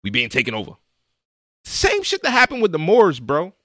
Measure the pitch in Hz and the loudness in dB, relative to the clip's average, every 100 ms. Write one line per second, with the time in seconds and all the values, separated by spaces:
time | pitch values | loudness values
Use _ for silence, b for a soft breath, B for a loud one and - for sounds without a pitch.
0 | 104 117 117 135 120 110 98 - _ _ | -4 -4 -2 -4 -4 -6 -8 -14 _ _
1 | _ _ _ _ _ _ - - 381 403 | _ _ _ _ _ _ -12 -2 0 0
2 | - 392 269 247 247 262 220 156 160 240 | -4 -4 0 2 2 2 -2 0 4 6
3 | 202 127 113 143 180 _ | 6 2 -2 -2 -2 _